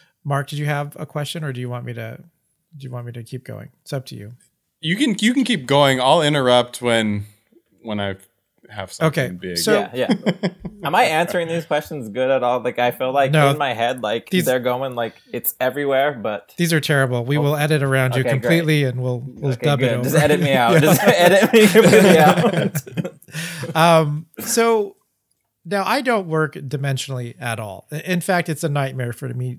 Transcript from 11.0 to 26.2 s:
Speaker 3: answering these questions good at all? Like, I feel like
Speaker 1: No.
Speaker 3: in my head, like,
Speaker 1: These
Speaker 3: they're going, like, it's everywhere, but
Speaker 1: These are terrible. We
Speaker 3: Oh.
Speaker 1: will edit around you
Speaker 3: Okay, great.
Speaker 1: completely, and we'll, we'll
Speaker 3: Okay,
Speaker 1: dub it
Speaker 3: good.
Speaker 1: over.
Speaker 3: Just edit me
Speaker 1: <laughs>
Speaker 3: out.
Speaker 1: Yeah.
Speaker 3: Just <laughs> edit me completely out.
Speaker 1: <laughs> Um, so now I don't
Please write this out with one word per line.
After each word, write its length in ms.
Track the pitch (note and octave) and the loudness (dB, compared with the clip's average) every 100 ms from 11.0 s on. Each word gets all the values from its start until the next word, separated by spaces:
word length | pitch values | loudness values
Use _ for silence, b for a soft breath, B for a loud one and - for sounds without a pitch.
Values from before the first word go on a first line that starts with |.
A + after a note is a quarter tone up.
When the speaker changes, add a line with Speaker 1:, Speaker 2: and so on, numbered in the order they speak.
Speaker 3:
answering 440 | A#3 D#3 E3+ F3+ E3 | 2 2 0 -2 -4
these 180 | E3 D#3+ | -6 -2
questions 440 | D3+ D3+ D3+ A2 | -4 -4 -10 -8
good 200 | G#2 C3 | -4 0
at 140 | C3+ | 0
all? 160 | B2 B2 | 0 -2
Like, 180 | A#2+ A#2+ | -4 -2
I 120 | B2 | -2
feel 200 | A#2 C3 | -2 -4
like 180 | C3+ C3+ | 0 2
Speaker 1:
No. 180 | D#3 C#3 | 4 2
Speaker 3:
in 60 | C#3+ | 2
my 160 | C#3+ | -4
head, 280 | A2 A#2 B2+ | -2 -2 -2
like, 260 | G#2+ A2+ - | -4 -6 -2
Speaker 1:
These 160 | F#3 C3 | -2 0
Speaker 3:
they're 140 | B2+ | 0
going, 360 | B2 B2 C3+ B2 | 0 -4 -4 -6
like, 180 | A2+ - _ | -8 -8 _
it's 240 | B2 - - | -8 -8 -4
everywhere, 540 | C3 C3 C#3+ C3 C#3 | -4 -2 -2 0 0
but 400 | C3+ G#2+ G#2 - - | -2 -6 -6 -10 -4
Speaker 1:
These 160 | F3 | 0
are 80 | E3 | 0
terrible. 420 | - C#3+ C3+ B2 | 0 0 0 -2
We 140 | A#2+ D3 | -2 -2
Speaker 3:
Oh. 40 | |
Speaker 1:
will 140 | D3 D3 | 0 0
edit 260 | D3 D3+ | 0 0
around 320 | C3+ C3+ B2+ A#2+ | 0 0 0 0
you 60 | |
Speaker 3:
Okay, 80 | A#2+ | 0
great. 100 | A#2 | 0
Speaker 1:
completely, 420 | A#2 E3 D#3 D3+ C#3 | 2 0 2 0 0
and 160 | B2 | -2
we'll, 180 | B2+ B2 B2+ | -4 -6 -8
we'll 280 | B2+ C#3+ | -8 -4
Speaker 3:
Okay, 120 | B2 D3+ | -2 -2
Speaker 1:
dub 140 | C#3 | 0
it 20 | |
Speaker 3:
good. 100 | B2+ | 0
Speaker 1:
over. 100 | A2+ B2 | -2 0
Speaker 3:
Just 60 | - | 2
edit 240 | D3 D3+ | 4 2
me 100 | D#3 | 2
Speaker 1:
<laughs> 0 | |
Speaker 3:
out. 200 | C3+ A#2 | 2 4
Speaker 1:
Yeah. 60 | E3 | 4
Speaker 3:
Just 240 | D3+ C#3 | 6 4
<laughs> 0 | |
edit 500 | - D#3 F3 F#3+ G#3 | 4 6 6 6 6
me 140 | A3+ G#3+ | 6 6
completely 500 | F3+ F#3 G#3+ G3 E3 | 8 8 8 8 6
out. 640 | D3+ F3 E3 E3 - D3+ - | 6 4 2 0 -2 -6 -10
Speaker 1:
<laughs> 880 | - - - - D#3 E3+ E3+ - D#3+ | -8 -8 -10 -16 -12 -12 -12 -6 2
Um, 520 | E3 E3 D3+ D3 E3 - | 4 6 4 -4 -8 -14
so 580 | - - A3+ A3+ G3+ - _ _ _ _ _ _ E3+ | -4 0 2 2 -2 -8 _ _ _ _ _ _ -6
now 180 | G3 F#3 | -4 -2
I 160 | B3 | -2
don't 260 | C4+ A#3 | 0 -2